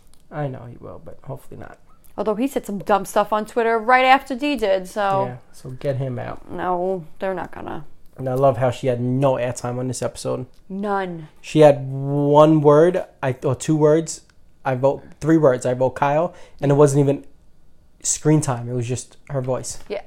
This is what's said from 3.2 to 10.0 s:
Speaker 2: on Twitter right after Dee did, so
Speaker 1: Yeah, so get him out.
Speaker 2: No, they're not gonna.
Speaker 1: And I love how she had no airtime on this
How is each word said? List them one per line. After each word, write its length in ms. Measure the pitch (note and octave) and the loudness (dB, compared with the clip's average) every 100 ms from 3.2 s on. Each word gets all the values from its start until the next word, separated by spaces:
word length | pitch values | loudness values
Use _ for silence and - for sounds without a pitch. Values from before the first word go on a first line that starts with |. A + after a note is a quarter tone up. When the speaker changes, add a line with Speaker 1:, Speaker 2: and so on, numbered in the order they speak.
| G#3 | 0
Speaker 2:
on 140 | G#3+ A3 | -2 -2
Twitter 340 | - A3+ A3+ | -2 0 0
right 260 | G#3+ B3+ C4 | 2 4 6
after 300 | C4 C4+ B3 | 4 2 -4
Dee 200 | D4 C#4 | -2 -2
did, 300 | G#3+ F#3+ F#3 | 0 0 -2
so 360 | A3 G3 G3 D#3 | -4 0 0 -2
Speaker 1:
Yeah, 100 | B2 - | -8 -18
so 160 | - C#3 | -18 -16
get 240 | B2+ D3 B2+ | -8 -4 -4
him 220 | C3 A#2+ | -4 -6
out. 300 | A#2 B2 - | -8 -12 -12
Speaker 2:
No, 540 | F3+ F3 F3+ F#3 F#3+ D#3 - | -6 -4 -2 -2 -4 -8 -8
they're 140 | F#3+ | -6
not 180 | F#3 - | -6 -8
gonna. 320 | - - - D3+ - - - | -12 -10 -10 -10 -14 -18 -10
Speaker 1:
And 120 | C3 | -4
I 40 | |
love 240 | B2+ C#3 A#2+ | 2 2 4
how 140 | B2+ | 0
she 160 | A#2 C3 | 0 -2
had 120 | A#2+ | -2
no 320 | B2 B2+ C#3 | -2 0 2
airtime 440 | B2+ B2 B2 B2 B2 | 0 -2 -6 -8 -6
on 100 | B2+ | -6
this 120 | B2+ | -6